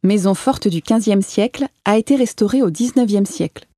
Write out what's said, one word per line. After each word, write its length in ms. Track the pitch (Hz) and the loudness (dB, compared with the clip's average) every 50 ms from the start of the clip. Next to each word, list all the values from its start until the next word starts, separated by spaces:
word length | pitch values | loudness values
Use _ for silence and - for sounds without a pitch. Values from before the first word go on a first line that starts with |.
maison 320 | - 185 202 214 180 196 190 | 2 2 2 2 2 0 0
forte 340 | - - 254 269 - - 208 | 0 0 -2 -2 0 -2 -2
du 140 | 170 165 | -2 -2
quinzième 400 | - - 220 226 208 220 202 196 | -2 0 0 0 2 2 2 0
siècle, 460 | 196 - - - 202 247 _ - 277 269 _ _ _ | 0 -2 -2 -2 -2 -2 _ -6 -8 -8 _ _ _
a 120 | - 208 220 | 0 0 0
été 180 | 220 - 277 | 2 2 2
restauré 480 | 269 254 233 - - 214 208 247 269 269 | 2 2 -2 0 -2 -2 0 2 2 0
au 80 | 185 | 0
dix-neuvième 540 | 160 - 233 247 - 262 247 220 208 202 196 196 | 0 -2 -4 0 2 2 2 2 2 0 0 0
siècle. 400 | - - 175 160 _ - - _ _ | -2 -6 -6 -6 _ -12 -20 _ _